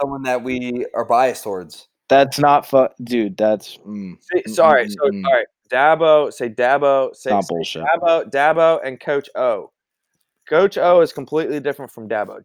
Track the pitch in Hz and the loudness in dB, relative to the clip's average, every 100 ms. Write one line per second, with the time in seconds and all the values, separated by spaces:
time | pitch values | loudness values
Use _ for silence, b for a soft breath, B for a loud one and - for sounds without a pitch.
0 | 139 139 131 127 120 127 123 123 - - | -8 -6 -4 -4 -4 -6 -6 -6 -6 -6
1 | 117 120 131 113 110 95 87 - _ _ | 0 2 2 -2 -8 -8 -10 -20 _ _
2 | - 135 135 139 147 143 - 135 131 - | 2 4 4 2 4 4 4 2 2 -2
3 | 120 120 104 95 107 104 - - - 104 | -4 -2 -2 0 0 0 -6 -20 -16 -12
4 | 95 87 - 180 208 202 160 139 104 101 | -12 -14 -6 -6 -4 2 4 4 0 -2
5 | 143 101 95 123 110 _ - 127 147 160 | -4 -2 0 0 -2 _ -6 0 2 4
6 | 160 151 139 - 120 107 123 139 143 135 | 4 4 2 -4 -8 -2 0 2 2 2
7 | 131 - 135 101 95 85 80 - 139 165 | 0 -6 -2 -2 -2 -6 -8 -6 -2 0
8 | 170 165 110 139 147 160 165 165 135 127 | 2 0 -2 0 0 2 2 2 -4 -10
9 | - 143 - - 127 104 78 _ _ _ | -4 -4 -4 -4 -2 -2 -6 _ _ _
10 | _ _ _ _ - 156 202 - 175 175 | _ _ _ _ -2 2 2 2 2 4
11 | 160 - 131 151 117 147 135 139 127 - | 4 0 -6 -4 -4 -4 -6 -8 -12 -14
12 | 110 110 101 104 | -8 -6 -6 -10